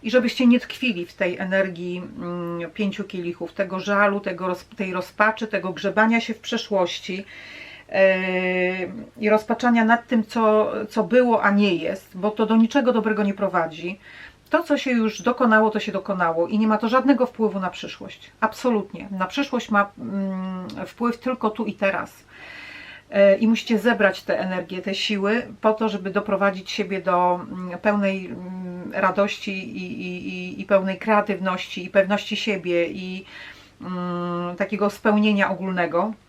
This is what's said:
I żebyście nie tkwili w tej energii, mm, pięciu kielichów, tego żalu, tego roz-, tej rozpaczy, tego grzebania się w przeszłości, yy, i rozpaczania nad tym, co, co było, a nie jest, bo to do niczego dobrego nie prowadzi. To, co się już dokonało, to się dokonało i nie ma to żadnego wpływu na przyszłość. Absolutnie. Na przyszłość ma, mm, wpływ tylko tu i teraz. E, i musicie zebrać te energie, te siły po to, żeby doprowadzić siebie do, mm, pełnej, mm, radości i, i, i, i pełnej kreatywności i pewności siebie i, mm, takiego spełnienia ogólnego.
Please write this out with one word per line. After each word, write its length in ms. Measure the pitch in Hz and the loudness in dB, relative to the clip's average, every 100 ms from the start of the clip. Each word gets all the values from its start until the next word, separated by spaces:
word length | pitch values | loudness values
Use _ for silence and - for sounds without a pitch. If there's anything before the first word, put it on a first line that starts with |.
I 80 | 226 | 2
żebyście 360 | 247 240 - 254 | 2 2 2 4
nie 140 | 247 | 4
tkwili 460 | - - 254 180 170 | 2 -4 -4 -2 -6
w 80 | |
tej 240 | - 185 180 | -4 -4 -2
energii, 640 | 190 190 196 175 175 180 180 - | -2 0 0 -2 -6 -6 -8 -10
mm, 520 | 175 175 170 170 165 | -8 -6 -6 -6 -8
pięciu 340 | - 202 196 | -2 -2 -2
kielichów, 480 | 196 190 175 170 170 | -8 -6 -6 -6 -10
tego 280 | - 190 190 | -6 -4 -4
żalu, 400 | 185 202 202 202 | -2 2 2 2
tego 260 | 202 170 185 | -4 -6 -4
roz-, 300 | 180 - - | -6 -8 -8
tej 160 | 190 | -4
rozpaczy, 540 | 185 180 - 214 214 220 | -4 -6 2 2 2 -4
tego 260 | 196 180 | -4 -4
grzebania 480 | 185 202 190 220 233 | -4 -2 2 4 2
się 140 | 233 | 0
w 60 | 220 | -8
przeszłości, 840 | - 233 - 196 175 - - 190 202 - - - - - - | -6 -6 -2 0 0 -2 -8 -10 -10 -18 -20 -18 -18 -20 -6
yy, 60 | - 190 190 185 185 185 185 180 185 180 208 220 - | 4 4 4 0 0 0 0 0 -2 -6 -10 -16 -4
i 100 | 214 | 2
rozpaczania 540 | 214 214 226 247 233 | 2 2 0 4 4
nad 220 | 220 233 - | 6 2 2
tym, 180 | 233 | 0
co, 480 | 214 240 220 214 208 214 214 | 0 2 4 4 2 -2 -4
co 160 | - | -2
było, 380 | 180 240 247 226 | 2 4 6 4
a 80 | 202 | 4
nie 240 | 202 208 | 4 4
jest, 440 | 170 160 190 - 185 | 2 -2 -6 -10 -4
bo 120 | 202 | -4
to 160 | 214 220 | 0 2
do 100 | 226 | 4
niczego 360 | 226 285 240 | 6 4 4
dobrego 300 | 226 220 214 | 2 2 0
nie 120 | 202 | 0
prowadzi. 640 | 196 196 175 160 156 170 202 - - - - _ | 0 0 0 -2 -4 -8 -10 -16 -20 -20 -20 _
To, 120 | 311 | 0
co 160 | 339 294 | 2 0
się 120 | 277 | 2
już 320 | 240 220 214 | 2 0 0
dokonało, 480 | 208 247 247 220 220 | -2 2 6 6 6
to 100 | 214 | 2
się 120 | 202 | -2
dokonało 560 | 190 190 190 170 165 170 | -6 -4 0 0 2 0
i 100 | 214 | 2
nie 80 | 220 | 2
ma 120 | 214 | 2
to 100 | 226 | 2
żadnego 380 | 254 254 254 247 | 2 2 2 0
wpływu 340 | - 214 196 | 0 -2 0
na 100 | 185 | -6
przyszłość. 600 | - - - - - - _ | -6 -14 -12 -16 -16 -20 _
Absolutnie. 680 | 220 - 254 220 196 170 196 | -4 0 0 0 -2 -10 -10
Na 160 | 190 180 | -4 -4
przyszłość 440 | - 277 247 - | -2 -2 -4 0
ma, 200 | 208 202 - | 2 2 -4
mm, 680 | - 196 196 185 185 185 185 - 185 | -6 -4 -2 -4 -6 -6 -8 -10 -12
wpływ 320 | - 240 233 | -2 -2 -2
tylko 320 | 254 254 220 | -4 -2 -2
tu 140 | 214 | -2
i 80 | 214 | -6
teraz. 520 | 196 196 175 - - - - - - - - - - _ | 0 -2 0 -6 -14 -20 -20 -20 -18 -18 -18 -18 -20 _
E, 260 | 202 202 196 | 6 8 8
i 120 | 220 | 6
musicie 300 | 226 - 220 | 4 2 2
zebrać 440 | 226 214 202 185 | 2 4 2 2
te 160 | - 180 | -4 -2
energie, 420 | 185 185 170 185 | -2 -4 -6 -8
te 120 | 185 | -6
siły 520 | 196 - 208 196 226 247 208 | -4 -2 0 2 0 -2 -2
po 120 | 214 | 0
to, 160 | 220 220 | 2 0
żeby 220 | 196 185 | -2 -4
doprowadzić 600 | 196 202 196 202 190 185 | -4 -2 0 0 -2 -8
siebie 320 | - 185 190 | -6 -4 -2
do, 380 | 180 180 180 180 - | 0 2 4 2 -4
mm, 260 | 185 180 175 | -10 -10 -4
pełnej, 480 | 214 208 196 190 180 | 0 2 2 -2 -6
mm, 680 | 180 180 185 180 180 175 | -10 -10 -10 -8 -10 -8
radości 840 | 185 190 180 202 - - 190 185 - | 0 0 2 0 -2 -8 -8 -8 -10
i, 240 | 180 - | -8 -8
i, 260 | 180 180 180 | -8 -8 -8
i, 320 | 185 180 - | -8 -10 -10
i 40 | |
pełnej 340 | 196 196 190 185 | 2 2 2 -4
kreatywności 840 | - 208 208 190 190 185 - - | 2 2 2 -2 -2 -4 -6 -10
i 60 | 180 | 0
pewności 460 | 196 190 202 - 208 | 2 4 0 -2 -6
siebie 500 | - 196 175 170 170 | -4 -4 0 0 0
i, 360 | 196 185 185 190 - - - - _ | -4 -8 -10 -12 -18 -18 -20 -20 _
mm, 760 | 185 180 180 175 175 175 175 180 | -8 -6 -4 -4 -4 -4 -4 -4
takiego 340 | 196 208 202 | -4 0 -2
spełnienia 600 | - 226 208 214 202 190 | 0 2 4 4 2 0
ogólnego. 600 | 185 190 180 170 165 208 220 | -2 -4 -2 0 0 -2 -4